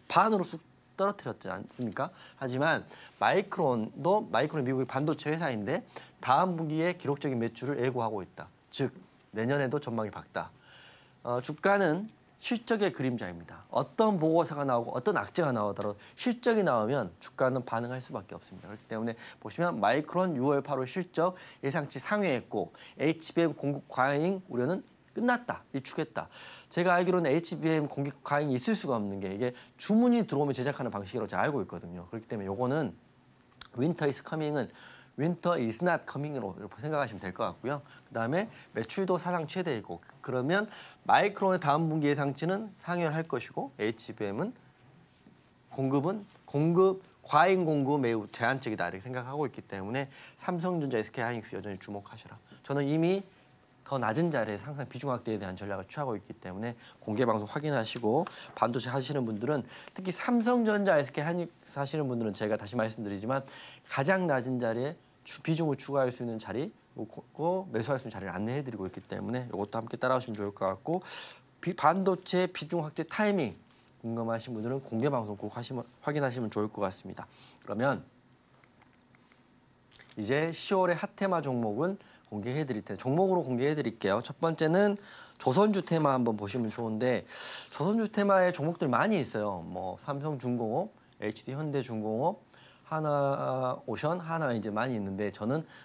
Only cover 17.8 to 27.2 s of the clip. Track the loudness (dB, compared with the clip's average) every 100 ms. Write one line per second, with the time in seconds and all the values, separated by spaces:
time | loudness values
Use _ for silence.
17.8 | -4 -6 -8 -10 -10 -14 -14 -16 -14 -14
18.8 | -8 -4 -4 -6 -12 -14 -10 -2 -2 2
19.8 | 4 4 2 0 2 2 4 2 2 -2
20.8 | -2 -4 -4 0 0 0 -14 -6 -2 -2
21.8 | -2 -6 -2 0 2 0 0 -4 -4 -8
22.8 | -16 -2 0 0 -2 2 2 2 -2 -2
23.8 | -4 0 2 4 2 0 -4 -2 0 0
24.8 | -6 _ _ -2 0 0 -2 -8 -6 -8
25.8 | -6 -4 -4 -4 -8 -12 -18 -18 -8 0
26.8 | 4 4 6 4